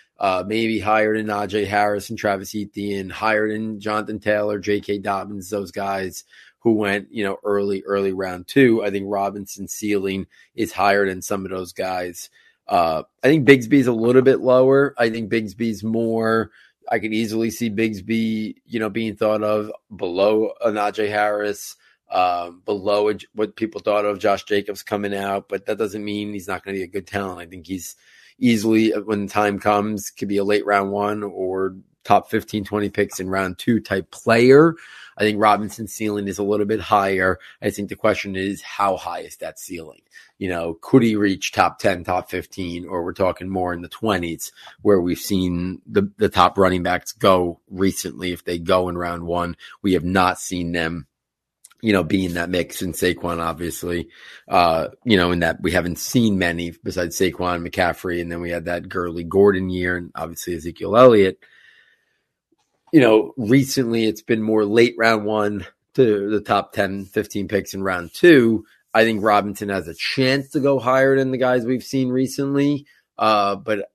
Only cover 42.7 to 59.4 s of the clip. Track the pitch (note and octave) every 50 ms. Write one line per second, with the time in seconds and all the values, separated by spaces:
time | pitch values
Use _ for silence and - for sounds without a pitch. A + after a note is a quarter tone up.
42.7 | E2+ F2 F2+ E2 F#2 F2 E2+ F2+ F2 - G2 F#2 F2 - F#2 F#2 F#2+ F#2 F2+ F2
43.7 | E2+ E2+ F2 E2+ - - A2+ A2 G2+ F2+ F2 E2+ D#2+ D2+ - - _ - - -
44.7 | - _ - G#2 G2+ F#2 F2 F2+ F2 - - - G2+ F#2 F#2 F2+ F2 F2 F2+ F#2
45.7 | F#2 - _ G#2 A2 G#2 G2 G2+ _ - G#2+ G2+ - F#2+ F2 F2+ - G2 F#2+ F2+
46.7 | F#2 F2+ F2 F2+ F2+ F2 - - - - - G2+ F#2+ F#2 F2+ E2+ E2+ _ _ -
47.7 | F#2+ F2+ G2 G2 E2+ - - F2+ B1 A#1+ F2+ F#2 F2 E2+ - - F2 E2 E2 E2+
48.7 | F#2 F#2 F2+ F2+ F2 F2 F2 E2+ F2 E2+ E2+ E2+ E2+ F2 F2 F2 E2 _ - -
49.7 | - _ - G2+ F2+ E2 D2+ F2 F#2+ F#2+ F2+ F#2 F2+ - - - F#2 F2+ F2 E2+
50.7 | E2+ E2+ E2 E2 E2+ E2+ E2 _ _ _ _ _ _ _ _ _ _ _ _ -
51.7 | _ - - A2 G2+ F#2 E2 D#2 - F#2+ F#2 F2 F2 F2 E2+ F2 F#2 F2+ E2 -
52.7 | - - G2+ F2 D#2+ - F#2+ F2+ E2+ - - F2+ E2+ E2+ E2 E2 D#2+ D2+ F2 E2
53.7 | D2+ - - F2 F2 F2 D#2+ - _ - - - - - _ - - F#2 F2 E2+
54.7 | D#2+ E2 D2+ - - _ - B2 G#2+ F#2 F2 F2 F2 F2 E2+ E2 E2 - - E2
55.7 | E2+ F2+ E2 F2 E2+ - - - - B2+ A#2 A2 G2 F#2 F2+ E2+ E2+ E2+ F2 E2+
56.7 | E2 _ - - E2+ F2+ F2 E2+ - - F#2+ F2+ D#2+ - F2+ F2 F2 E2+ E2+ E2+
57.7 | - F#2+ F2+ E2+ D#2+ - - F#2 F2 F2 E2+ E2+ F2 E2+ F2 F2 F2 F2 E2 F2
58.7 | F2 F2 F2 F#2+ F#2+ F#2 F2 F2 E2 F2 F2 E2 F2+ F#2+